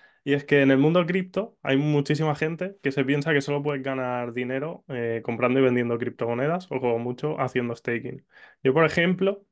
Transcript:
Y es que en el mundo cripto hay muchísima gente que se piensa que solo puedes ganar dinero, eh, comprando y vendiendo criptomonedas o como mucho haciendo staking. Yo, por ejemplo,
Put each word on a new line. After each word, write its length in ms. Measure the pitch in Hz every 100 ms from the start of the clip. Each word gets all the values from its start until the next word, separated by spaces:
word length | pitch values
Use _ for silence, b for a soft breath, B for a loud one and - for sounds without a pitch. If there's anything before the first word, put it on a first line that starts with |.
| b b
Y 100 | -
es 100 | 143
que 180 | - 143
en 80 | 135
el 60 | 135
mundo 280 | 147 175 170
cripto 520 | 185 185 - 226 _
hay 140 | - 135
muchísima 560 | 151 147 143 151 156 147
gente 420 | 156 165 185 196
que 100 | 143
se 120 | 135
piensa 280 | 131 143 147
que 80 | 147
solo 200 | 135 147
puedes 200 | 147 143
ganar 500 | 135 135 127 123 120
dinero, 500 | 120 123 135 151 180 -
eh, 340 | 131 117 113
comprando 360 | 113 117 123 127
y 20 |
vendiendo 340 | 131 123 120 120
criptomonedas 680 | 117 - 117 120 143 175 185
o 100 | 135
como 180 | 127 117
mucho 420 | 120 123 151 156
haciendo 360 | 127 127 120 117
staking. 500 | - 117 120 - - B B B
Yo, 120 | 131
por 100 | 135
ejemplo, 640 | 160 175 170 185 196 196 _